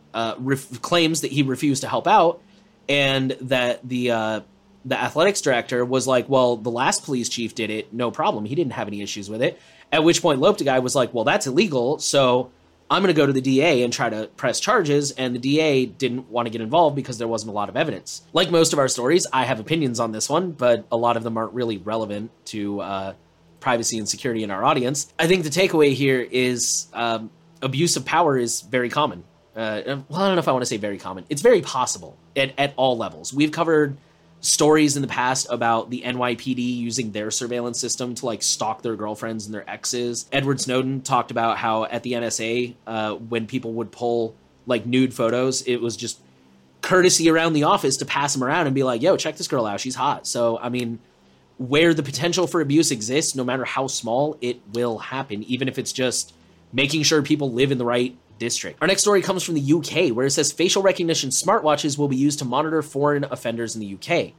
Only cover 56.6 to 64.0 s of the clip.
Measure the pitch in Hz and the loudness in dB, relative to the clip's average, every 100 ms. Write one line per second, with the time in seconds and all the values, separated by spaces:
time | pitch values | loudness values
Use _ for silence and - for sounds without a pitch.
56.6 | _ 120 139 160 147 156 139 147 139 117 | _ 0 0 2 2 2 2 0 0 0
57.6 | 139 127 120 123 123 - _ - 117 - | 2 2 0 0 0 -4 _ -8 -4 -4
58.6 | 87 - 170 190 208 196 185 190 - 160 | -6 -2 0 2 4 4 2 -2 -2 -2
59.6 | 139 165 143 147 175 113 139 160 135 - | 2 2 2 0 2 2 0 2 0 0
60.6 | 180 196 196 185 170 151 135 - 175 220 | 0 2 2 2 0 0 -2 -2 0 2
61.6 | 151 147 151 139 143 131 143 143 131 127 | 2 2 0 -2 0 2 0 0 -2 -2
62.6 | 156 156 147 139 147 143 135 123 117 117 | 0 -2 -2 0 2 2 -2 -4 -4 -4
63.6 | 117 117 101 98 | -6 -6 -8 -8